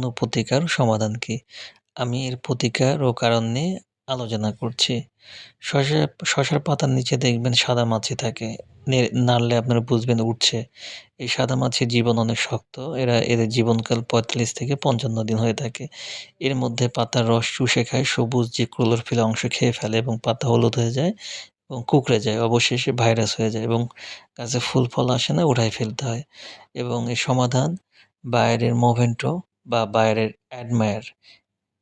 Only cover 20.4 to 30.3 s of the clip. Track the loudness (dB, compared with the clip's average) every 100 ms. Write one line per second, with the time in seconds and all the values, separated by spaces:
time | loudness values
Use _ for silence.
20.4 | 2 4 4 2 0 0 -2 -2 -8 -16
21.4 | -16 _ -14 -12 2 2 4 2 2 0
22.4 | 2 2 2 0 -2 2 2 4 2 0
23.4 | -2 -2 0 0 -2 -8 -18 -18 -18 -12
24.4 | -6 -4 0 0 0 0 0 2 0 2
25.4 | 2 4 2 0 -6 -4 -6 -6 -8 -16
26.4 | -20 -20 -16 -10 -4 -4 -2 -4 0 2
27.4 | 2 2 0 -2 _ _ _ _ -2 2
28.4 | 2 2 2 2 4 4 2 0 -2 -4
29.4 | -8 _ -4 -2 0 2 4 2 0